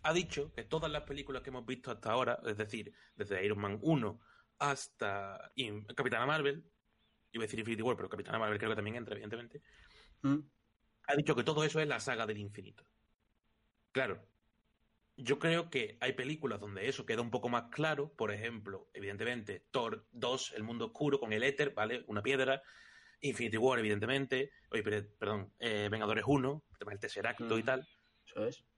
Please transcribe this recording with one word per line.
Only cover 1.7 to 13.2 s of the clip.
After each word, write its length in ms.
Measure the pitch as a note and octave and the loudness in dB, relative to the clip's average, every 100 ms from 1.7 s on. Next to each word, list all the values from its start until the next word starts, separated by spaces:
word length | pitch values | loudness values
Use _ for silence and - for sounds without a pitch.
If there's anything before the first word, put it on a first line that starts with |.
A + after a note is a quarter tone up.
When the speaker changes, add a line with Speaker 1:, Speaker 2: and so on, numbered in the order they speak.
| B2+ - | -6 -6
Speaker 1:
hasta 200 | A2 A2+ | -4 2
ahora, 280 | A#2 B2+ A#2+ - | 4 4 2 -2
es 120 | G#2 | -2
decir, 360 | G#2 A2 - - - - | -2 -4 -8 -14 -20 -8
desde 280 | G2+ F#2+ G2+ | -2 2 2
Iron 140 | G2+ | 2
Man 200 | G#2 G#2 | 0 2
uno 380 | D#3 D#3 G#2+ E2+ - - _ _ | 4 4 4 -4 -16 -20 _ _
hasta 920 | C#3+ C#3 - _ G#2+ G2+ G2 F#2+ - - | 0 0 -4 _ -2 -2 -4 -10 -10 -6
In-, 300 | A#2 G#2 G#2+ | -4 -4 -6
Capitana 400 | B2 B2 A#2 C3 | -2 0 2 4
Marvel, 440 | D#3 C#3+ D3+ - _ _ _ _ _ _ | 4 2 0 -10 _ _ _ _ _ _
iba 120 | A2+ | -6
a 40 | A2 | -4
decir 120 | A2+ | -2
Infinity 240 | A2 A2 | -2 0
War, 120 | A2+ A#2 | 0 0
pero 120 | F#2+ | -2
Capitana 300 | G#2+ - A2 | -6 -2 0
Marvel 180 | A2 G#2 | 2 2
creo 120 | A2 | 0
que 40 | G#2 | 0
también 220 | G#2 A#2+ | -2 -4
entra, 160 | G#2+ G#2+ | -6 -6
evidentemente, 460 | G#2+ A2+ A#2 D3 _ - - - - _ | -6 -8 -10 -16 _ -20 -20 -20 -20 _
Speaker 2:
Mm. 160 | C#3 D3 D3 _ _ _ _ _ - | 0 2 -2 _ _ _ _ _ 2
Speaker 1:
ha 80 | C#3+ | 2
dicho 180 | D3+ C#3+ | 4 2
que 80 | C#3 | 2
todo 180 | D#3 | 2
eso 160 | D#3 D#3 | 2 2
es 80 | D3+ | 0
la 140 | A#2+ | 0
saga 240 | C3+ A#2 A2 | 0 -2 -2
del 120 | G#2+ | -4
infinito. 460 | G2+ G2+ F#2+ - _ _ _ _ | -8 -10 -16 -20 _ _ _ _